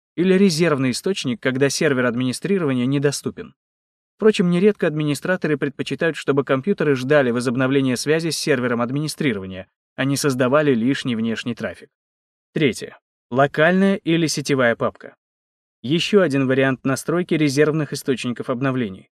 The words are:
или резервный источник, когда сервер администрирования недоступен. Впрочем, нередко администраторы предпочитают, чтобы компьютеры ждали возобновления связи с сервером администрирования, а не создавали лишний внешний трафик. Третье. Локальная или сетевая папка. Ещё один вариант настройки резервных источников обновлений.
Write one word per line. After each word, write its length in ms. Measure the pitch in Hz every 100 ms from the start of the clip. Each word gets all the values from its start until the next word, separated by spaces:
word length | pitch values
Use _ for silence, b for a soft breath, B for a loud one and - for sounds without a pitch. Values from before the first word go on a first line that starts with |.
| _ -
или 180 | 185
резервный 580 | 185 202 156 170 139 131
источник, 500 | 113 185 196 135 117
когда 260 | 131 127 139
сервер 380 | - 160 127 123
администрирования 800 | 117 127 117 165 196 151 127 123
недоступен. 680 | 143 143 - 127 98 85 _ _ _ _ _ _ _
Впрочем, 340 | 220 214 175
нередко 360 | 175 208 - 175
администраторы 720 | 151 151 139 - 185 160 147
предпочитают, 600 | 143 - 135 139 170 147
чтобы 280 | - 139
компьютеры 500 | 135 135 160 196 151
ждали 380 | 131 127 147 127
возобновления 640 | 120 123 123 131 139 131 120
связи 340 | 143 160 165
с 80 | -
сервером 420 | 165 135 123 117
администрирования, 880 | 120 143 151 - 147 101 95 92 92 _ _ -
а 80 |
не 120 | 135 139
создавали 580 | 147 127 127 147 151
лишний 420 | 120 120 135 135 113
внешний 380 | 113 107 120
трафик. 360 | 113 101 85 - _ _ _ _ _ _
Третье. 440 | 160 139 - - - _ _ _
Локальная 640 | 123 143 - 160 190 196 196
или 300 | - 165 156
сетевая 500 | - 143 135 120 113
папка. 400 | 117 - - - _ _ _ _ _ _
Ещё 400 | 120 165 - 208
один 260 | 170 139 131
вариант 380 | 131 135 127
настройки 500 | 135 131 - 170 180
резервных 580 | 160 151 135 151 156 143
источников 560 | 143 - 127 123 117 -
обновлений. 580 | 123 135 127 107 95 -